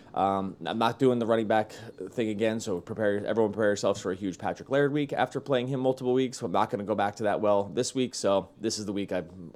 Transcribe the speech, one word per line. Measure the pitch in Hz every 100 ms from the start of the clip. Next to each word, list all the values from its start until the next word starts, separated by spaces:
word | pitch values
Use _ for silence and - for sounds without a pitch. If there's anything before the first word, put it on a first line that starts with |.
| -
um, | - 95 98 98 - 82
I'm | 110
not | 117 120
doing | 131 120
the | 113
running | 113 107
back | 110 107 - 113 - 92
thing | - 110
again, | 104 110 113
so | 104 87
prepare, | - 107 104 101 104
everyone | 104 107
prepare | 98 107
yourselves | 104 101 98
for | 98
a | 90
huge | 98 85
Patrick | 92 85 -
Laird | 135 143
week | 147 143
after | - 123 135
playing | - 127 127
him | 135
multiple | 131 127 127
weeks. | 127 127 -
So | 113
I'm |
not | 98 110
gonna | 101 101
go | 104
back | 101 -
to |
that | 104 85
well | 104 101 98
this | 85 127
week, | 131 123 -
so | 101 98 90 -
this | 110 107
is | 104
the |
week | 101 98
I'm | 90 82 92 85